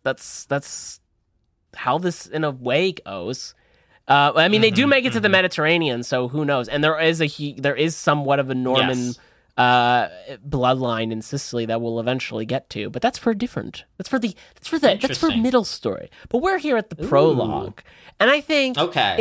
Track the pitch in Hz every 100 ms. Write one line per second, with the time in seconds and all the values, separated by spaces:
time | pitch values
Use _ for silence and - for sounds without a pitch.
0 | 135 131 - - - 139 - - - -
1 | _ _ _ _ _ _ _ - 127 147
2 | 180 170 - 151 151 131 123 139 190 170
3 | - 95 90 127 - - _ _ _ _
4 | - 139 143 143 170 214 220 190 277 269
5 | 254 226 208 190 185 - 156 170 156 120
6 | 120 127 123 143 143 139 - 143 151 156
7 | 160 160 175 - 147 135 135 127 160 160
8 | - 147 139 139 135 127 127 127 110 127
9 | 123 123 _ _ _ - 123 123 120 123
10 | 92 90 95 127 143 139 123 131 123 113
11 | 113 110 110 143 - 120 113 113 117 117
12 | 113 127 - 113 113 131 - - 101 240
13 | 240 - - 214 247 - - - - -
14 | 185 262 220 - - _ - 320 277 190
15 | 262 - 320 233 240 247 190 - - 92
16 | - - - 240 359 381 294 240 - 156
17 | - 139 160 135 101 71 - - - -
18 | - - 214 294 285 302 262 247 175 -
19 | 107 90